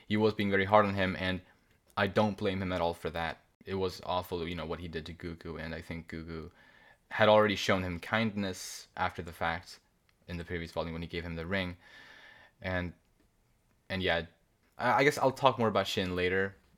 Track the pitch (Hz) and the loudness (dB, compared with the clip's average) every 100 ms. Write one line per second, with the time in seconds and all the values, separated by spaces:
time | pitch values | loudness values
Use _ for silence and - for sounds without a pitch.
0 | - 107 107 104 101 98 95 107 104 98 | -2 2 2 2 2 2 6 6 6 2
1 | 92 - 92 92 - _ _ _ _ - | 0 0 -2 -2 -6 _ _ _ _ 0
2 | 101 101 107 95 104 95 95 90 85 87 | 2 4 2 2 -2 -2 -2 0 0 0
3 | 85 82 82 - _ _ - 95 92 90 | -6 -4 -4 -6 _ _ -6 -2 -2 -4
4 | - 90 90 90 85 87 78 82 87 82 | -4 -4 -2 -4 -4 -6 -6 -6 -6 -8
5 | 73 82 85 82 85 76 80 80 82 85 | -10 -10 -10 -10 -10 -8 -8 -8 -8 -10
6 | 80 82 82 80 76 - - - - - | -8 -10 -8 -10 -12 -18 -20 -20 -20 -20
7 | - - 107 107 107 95 - 98 92 87 | -6 4 8 8 6 2 2 2 0 -4
8 | - 110 113 101 101 90 - - - - | -2 0 0 -2 -4 -6 -10 -14 -14 -4
9 | 92 - 85 82 85 82 - - _ _ | -4 -4 -10 -4 -2 -4 -8 -20 _ _
10 | _ _ - 87 82 87 85 - 85 82 | _ _ -10 -10 -6 -6 -6 -6 -4 -6
11 | 82 85 85 82 82 98 90 87 - - | -6 -8 -6 -6 -4 -2 -2 -6 -16 -20
12 | - - - - - _ 92 92 87 - | -20 -20 -20 -20 -20 _ -4 -2 -4 -8
13 | _ _ _ _ _ _ _ _ - 95 | _ _ _ _ _ _ _ _ -8 -2
14 | 92 85 85 _ _ _ _ - 123 117 | 2 0 -2 _ _ _ _ -4 2 4
15 | 143 147 135 - 135 117 113 101 95 - | 4 4 0 4 2 4 2 2 0 -2
16 | 92 90 90 95 98 - _ | -2 0 2 2 -2 -6 _